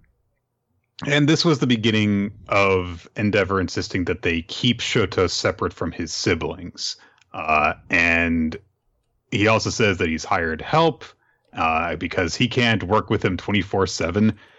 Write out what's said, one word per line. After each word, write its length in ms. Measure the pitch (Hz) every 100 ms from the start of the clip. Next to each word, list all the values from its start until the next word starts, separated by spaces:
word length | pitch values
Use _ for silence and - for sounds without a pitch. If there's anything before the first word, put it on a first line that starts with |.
| _ _ _ _ _ _ _ _ _ - -
and 220 | 147 143
this 160 | 160
was 140 | 175 139
the 80 | 135
beginning 680 | 117 110 107 104 101 101 - -
of 580 | 104 98 92 90 85 - -
Endeavor 440 | 104 101 92 95
insisting 440 | 90 - 92 95
that 180 | 90 90
they 200 | 90 85
keep 380 | - - 123 120
Shoto 480 | - 131 95 - 90
separate 440 | - 107 - 90
from 180 | - 85
his 200 | - 82
siblings. 840 | - - 85 76 87 85 - - - - _ _
Uh, 400 | - 78 76 80 - -
and 680 | 90 85 82 85 82 78 - _ _ _ _ _ _ -
he 140 | 113 104
also 220 | 110 -
says 280 | 117 107 87
that 100 | 87
he's 160 | 80
hired 380 | - 95 82 80
help, 420 | - 156 165 - - _ _ _ _
uh, 440 | - 80 80 85 80
because 380 | 87 - 87
he 140 | - 123
can't 340 | - 120 107
work 260 | 90 107 -
with 140 | 110
him 120 | 101 92
twenty-four 500 | - 101 95 101 92
seven. 520 | - 82 98 107 - -